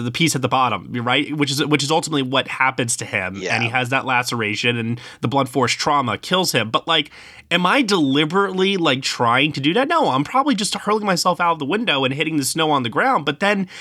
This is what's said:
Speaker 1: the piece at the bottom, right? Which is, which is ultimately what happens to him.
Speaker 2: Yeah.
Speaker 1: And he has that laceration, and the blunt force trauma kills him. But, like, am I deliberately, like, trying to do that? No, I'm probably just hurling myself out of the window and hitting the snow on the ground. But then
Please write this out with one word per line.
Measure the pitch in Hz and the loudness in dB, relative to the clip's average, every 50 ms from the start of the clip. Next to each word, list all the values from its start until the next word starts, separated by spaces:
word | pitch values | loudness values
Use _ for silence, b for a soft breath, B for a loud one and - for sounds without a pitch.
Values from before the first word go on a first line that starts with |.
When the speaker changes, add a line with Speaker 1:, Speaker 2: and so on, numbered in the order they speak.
| 120 | -4
Speaker 1:
the | 123 | -4
piece | 120 - 165 151 - | 0 2 2 2 2
at | 139 | 0
the | 127 123 | 0 2
bottom, | 139 135 127 123 107 92 - - - | 2 2 2 2 0 -2 -4 -6 -8
right? | 123 117 123 127 143 147 - 147 | -4 -2 0 0 0 0 -2 -2
Which | 156 143 131 | -2 -2 -2
is, | 143 135 156 | 0 -2 0
which | 143 151 147 139 | 0 0 0 2
is | 139 | 0
ultimately | 160 - - 151 156 143 | 0 0 0 0 -2 -2
what | 131 127 135 131 120 - | -2 0 0 0 0 -2
happens | - - 131 131 127 - 131 120 - - | -2 0 0 0 2 0 -2 -2 -2 -4
to | 113 | -6
him. | - - 104 92 92 95 98 | -4 -4 -4 -4 -4 -6 -6
Speaker 2:
Yeah. | 92 87 - | -4 -2 -2
Speaker 1:
And | 113 120 | -2 -2
he | 117 | -2
has | 120 127 127 117 | -2 -2 0 0
that | 135 135 110 | 0 -2 0
laceration, | 131 127 123 123 - 123 117 110 104 107 - - 123 120 120 | 0 0 0 0 -2 -2 -2 -2 -2 -2 0 0 0 0 0
and | 113 113 120 B B B B B | -2 -4 -4 B B B B B
the | - 117 | -4 0
blunt | 135 139 135 131 | 0 0 0 0
force | - 143 123 113 - | 0 0 0 0 0
trauma | - - 156 147 143 131 117 104 98 | -2 0 0 0 2 2 0 -4 -4
kills | - - 180 185 180 - | -2 -2 0 0 0 0
him. | - 127 110 110 | 0 0 0 0
But, | 113 - - - | -2 -2 0 0
like, | 165 160 151 - B B B B B B B _ | 0 0 0 -4 B B B B B B B _
am | 170 175 180 | 0 0 2
I | 180 220 269 | 2 2 2
deliberately, | 269 196 202 185 151 135 131 143 156 156 170 196 196 190 185 185 190 196 196 185 | 2 2 2 2 2 4 4 2 2 2 2 0 0 0 0 0 0 2 2 2
like, | 165 151 135 135 | 2 2 0 0
trying | 131 - - - 123 117 117 131 147 160 147 | -2 -4 -2 0 2 2 4 4 2 2 0
to | 139 | -2
do | 135 151 175 | -2 0 2
that? | 233 269 294 | 2 0 2
No, | 339 320 269 156 | 2 2 2 2
I'm | 127 135 147 | 2 0 0
probably | - - 254 269 294 254 | 0 0 0 2 2 0
just | 190 214 - - | 0 -2 -4 -4
hurling | 202 - 202 214 220 208 | -4 -2 -2 -2 0 0
myself | 202 180 160 - 190 175 - | 0 0 0 2 0 0 2
out | 180 170 165 | 0 0 0
of | 156 | 0
the | 139 | -2
window | 131 180 220 233 185 151 139 135 | -2 -2 0 0 0 2 2 2
and | 127 135 | 0 0
hitting | 143 160 160 160 147 | -2 -2 0 0 0
the | 131 | 0
snow | 123 - 160 160 156 | 0 0 0 2 2
on | 147 135 123 | 2 0 0
the | 117 | 0
ground. | 110 156 214 262 262 190 143 | 0 0 2 2 0 0 0
But | 147 147 - | -2 -2 0
then | 202 202 208 196 190 180 B B | 0 0 0 0 -2 -4 B B